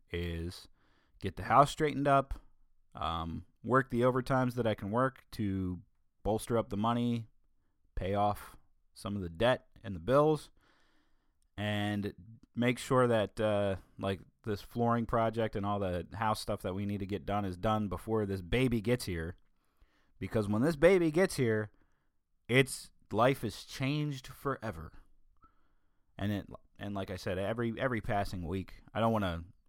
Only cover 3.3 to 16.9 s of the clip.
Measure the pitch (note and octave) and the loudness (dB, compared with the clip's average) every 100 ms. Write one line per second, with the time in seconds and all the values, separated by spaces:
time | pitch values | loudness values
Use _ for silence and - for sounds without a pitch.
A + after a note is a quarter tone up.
3.3 | E2+ - _ A2+ B2+ B2+ A#2+ B2+ B2+ B2 | -8 -12 _ 2 2 2 2 4 2 0
4.3 | C3 B2 A#2+ A2 G#2 G2 A2+ C3 - - | 0 0 0 0 0 -2 0 0 -2 -12
5.3 | - G#2 F#2+ F#2 F2+ - _ _ _ G2+ | -6 -2 -2 -2 -4 -10 _ _ _ -2
6.3 | A2 - A#2 G2+ G2+ A2+ A#2+ A#2+ A#2 A2+ | -2 0 0 0 0 0 2 0 -2 -6
7.3 | _ _ _ _ _ _ - F#2 G2+ G#2 | _ _ _ _ _ _ -6 -2 2 2
8.3 | G2 - - _ _ _ - G#2 G#2 E2+ | 0 -8 -20 _ _ _ -12 -8 -6 -6
9.3 | E2 A#2+ B2+ - - G#2+ F2+ F2 C#3 D3+ | 0 2 2 -4 -16 -12 -6 2 4 4
10.3 | D3+ - _ _ _ _ _ _ _ _ | 2 -4 _ _ _ _ _ _ _ _
11.3 | _ _ - G#2 G#2 G#2 G#2 G2 - A2 | _ _ -6 -2 0 0 -2 -4 -8 -16
12.3 | A2+ - A#2 A#2+ A#2+ - B2+ B2 A2+ G2 | -20 -8 0 2 2 2 4 6 6 2
13.3 | - G#2+ G2+ G2+ F#2+ - - G2+ F#2+ - | 0 2 4 2 -2 -6 -6 -4 -4 -8
14.3 | _ A2 G#2 - A#2 A#2 A#2 A2+ A#2+ A2+ | _ -6 -6 -6 0 2 2 2 2 2
15.3 | A2 - G#2+ G2+ G2+ F#2+ F2 E2+ G2+ A2 | 2 0 -2 -2 -2 -2 -2 -6 -2 0
16.3 | G#2+ - G2+ G2+ F#2+ G2+ | 0 -2 -4 -4 -4 -4